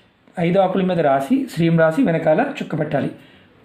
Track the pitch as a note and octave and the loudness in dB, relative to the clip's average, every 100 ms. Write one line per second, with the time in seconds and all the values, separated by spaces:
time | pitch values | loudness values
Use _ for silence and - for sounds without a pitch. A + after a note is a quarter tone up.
0 | _ _ _ - E3+ F#3 F#3 F#3 F#3 F3 | _ _ _ -4 0 2 2 0 0 0
1 | D3 C3+ C3+ C4 - - E3 E3 D#3+ D#3+ | 2 0 0 -2 -2 -2 2 4 2 2
2 | A3+ E3 D3+ D#3+ - - F#3+ D#3 D3+ C#3 | 0 0 2 0 0 -6 -8 -6 -4 -4
3 | C#3 - - - _ _ | -4 -8 -20 -20 _ _